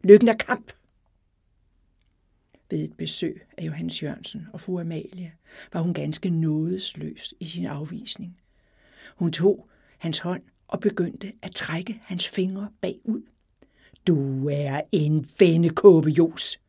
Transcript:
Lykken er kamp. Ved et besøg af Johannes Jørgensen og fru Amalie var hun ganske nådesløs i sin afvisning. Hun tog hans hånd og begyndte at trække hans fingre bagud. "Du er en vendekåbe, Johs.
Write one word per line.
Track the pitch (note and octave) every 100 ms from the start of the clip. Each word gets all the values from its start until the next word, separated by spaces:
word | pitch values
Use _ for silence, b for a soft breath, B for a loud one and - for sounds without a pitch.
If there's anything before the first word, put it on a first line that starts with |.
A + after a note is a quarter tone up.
Lykken | F3+ G3+ A#3
er | A3+
kamp. | - B3+ - - _ _ _ _ _ _ _ _ _ _ _ _ _ _ _ _ _ _ _
Ved | D#3+
et | D#3 -
besøg | D#3+ - E3+ - _ -
af | D#3+
Johannes | D#3 E3 -
Jørgensen | D3+ - - G#3+ D#3+
og | -
fru | - F3+
Amalie | E3 D#3+ - F3+ F3 - B B B
var | E3+
hun | E3
ganske | E3+ D3 D3+ F#3+
nådesløs | E3 D#3+ D#3 D#3+ F#3 - - D#3 - - -
i | D#3+
sin | F3 F3
afvisning. | D3 D3+ F3 - - F3 F3+ _ b b b b b b b
Hun | E3+
tog | E3 F#3 G3+ - b b b
hans | E3+ D#3+
hånd | F3 F3+ - _ _
og | -
begyndte | G#3 G3+ F3 - F#3+ -
at | -
trække | - - D#3+ F3+ A3
hans | - F3+ -
fingre | - F#3 F#3+ G3+ _
bagud. | F3+ - - A3 - _ _ _ b b b b -
"Du | D#3 C#3 C3+ C#3
er | C#3+ C#3+ C3+ -
en | F3+ D3+ D#3 D3+ -
vendekåbe, | F#3 E3 E3+ E3 G#3 E3 D3+
Johs. | D3 E3 - - -